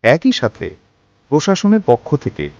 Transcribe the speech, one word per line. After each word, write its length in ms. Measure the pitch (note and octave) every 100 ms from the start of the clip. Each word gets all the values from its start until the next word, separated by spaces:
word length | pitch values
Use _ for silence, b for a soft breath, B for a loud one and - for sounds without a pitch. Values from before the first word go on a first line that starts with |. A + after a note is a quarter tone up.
একই 300 | A2+ D#3+ C4
সাথে 440 | - A2 - F#2 - _ _ _ _ _
প্রশাসনের 520 | D3 G3 F#3+ G3+ G#3+ F3
পক্ষ 300 | A#2+ - C#3+
থেকে 340 | - - D2